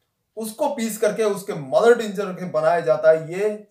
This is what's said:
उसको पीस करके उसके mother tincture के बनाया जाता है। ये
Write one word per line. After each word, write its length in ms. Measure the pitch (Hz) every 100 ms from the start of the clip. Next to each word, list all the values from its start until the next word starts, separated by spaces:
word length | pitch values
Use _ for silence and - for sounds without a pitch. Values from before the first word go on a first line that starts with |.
| _ _ _ -
उसको 320 | 220 - 294 -
पीस 220 | 226 -
करके 260 | 208 214 214
उसके 280 | 196 -
mother 440 | 170 131 151 226 233
tincture 360 | 220 190 190
के 160 | 180 175
बनाया 300 | 156 156 170
जाता 320 | 156 151 160
है। 220 | 160 151
ये 340 | 180 208 208 -